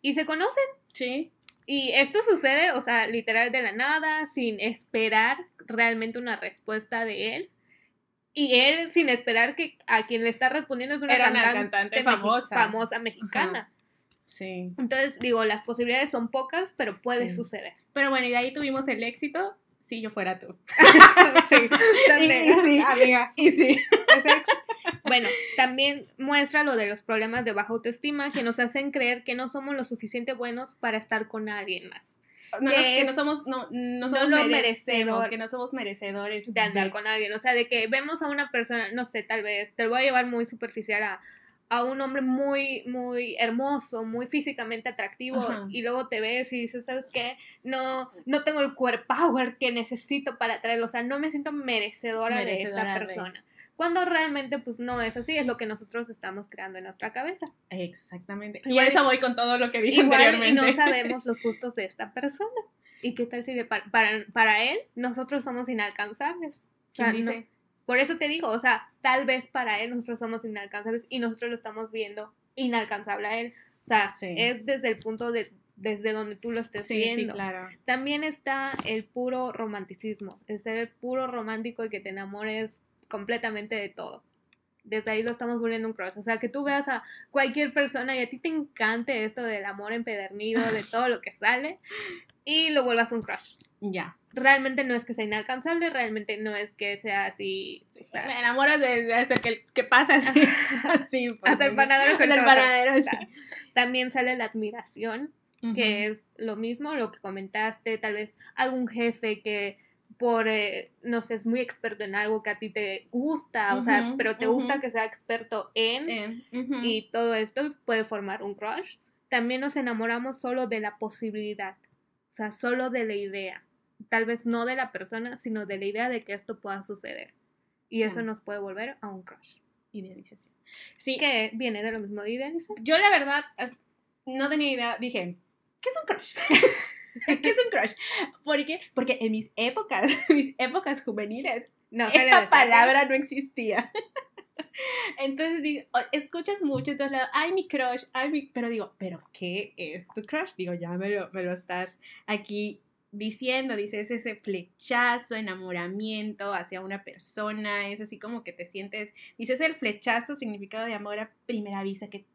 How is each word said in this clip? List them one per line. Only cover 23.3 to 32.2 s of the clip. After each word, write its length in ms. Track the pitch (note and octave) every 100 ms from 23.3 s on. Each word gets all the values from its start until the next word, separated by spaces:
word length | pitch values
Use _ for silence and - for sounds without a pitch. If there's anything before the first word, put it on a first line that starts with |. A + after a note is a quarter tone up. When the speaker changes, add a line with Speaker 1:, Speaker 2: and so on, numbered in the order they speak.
| -
Speaker 2:
Y 160 | D4
sí. 260 | - C4 C#4+ - A4 - C#5+
Speaker 1:
Es 80 | D4
ex-, 260 | D#4 - A#4 - A4 F4 -
bueno, 240 | - B3 G#3+ - - -
también 500 | B3+ B3+ C#4 C#4+ - -
muestra 460 | C4+ C#4+ C#4+ D4+
lo 140 | D4 A#3+
de 100 | G#3
los 140 | G#3
problemas 420 | - A3 A3 A#3+
de 80 | A#3
baja 220 | G3+ G#3
autoestima 580 | A3+ A3+ A#3+ D4 D4 C#4+
que 120 | C#4+
nos 160 | A#3 A#3
hacen 300 | A#3+ C4+ C#4
creer 340 | C#4 A#3+ B3 A#3+
que 100 | B3
no 140 | B3+
somos 260 | C#4 C#4 C#4
lo 80 |
suficiente 480 | B3+ A#3 G#3+ B3 A#3
buenos 440 | B3 A#3+ A#3+ C4 -
para 180 | A#3 A3
estar 300 | A3 A3 G#3+
con 220 | A3 G#3+
alguien 400 | G#3 F#3+ F3+ -
más. 300 | - - _